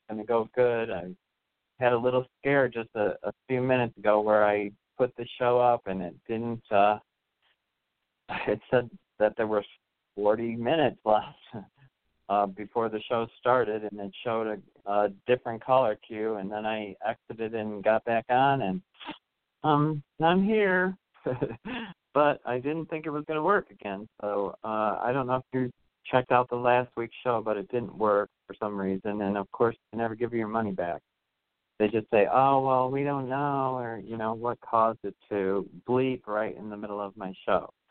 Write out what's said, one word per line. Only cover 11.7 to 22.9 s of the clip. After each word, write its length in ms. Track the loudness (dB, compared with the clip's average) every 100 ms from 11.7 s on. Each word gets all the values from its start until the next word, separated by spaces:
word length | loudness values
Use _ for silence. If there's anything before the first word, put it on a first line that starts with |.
| _ _ _ _ _ -2
uh, 160 | 0
before 460 | 0 -2 -6 -2 -2
the 100 | -4 -4
show 180 | -4 -4 _
started, 440 | 2 2 2 -2 -6
and 80 | -8
it 140 | -10 -8
showed 380 | -4 -2 -4 -6 -12 _ -2
a, 40 |
a 180 | 2 2 0 0
different 380 | 0 -2 -6
caller 320 | 2 4 4 0 -6
queue, 280 | -6 -4
and 180 | -4 -6
then 140 | -4 -4
I 280 | -4 -6 -8 -6
exited 460 | -6 -8 -8 -6
and 280 | -4 -4 -2
got 220 | 2 2
back 220 | 2 -2 2
on, 320 | 4 4 2
and, 220 | 0 -2 -6 -16 -14 -14 _ _ _ _
um, 380 | 2 4 2 -2 -8 0
I'm 220 | 4 4
here. 500 | 4 4 4 2 0 -4 _ _
<laughs> 100 | -6 -4 -4 -6 -10 -10 -10 -14 _
But 280 | 2 2 0 -4
I 140 | -4
didn't 260 | -4 -6
think 200 | -6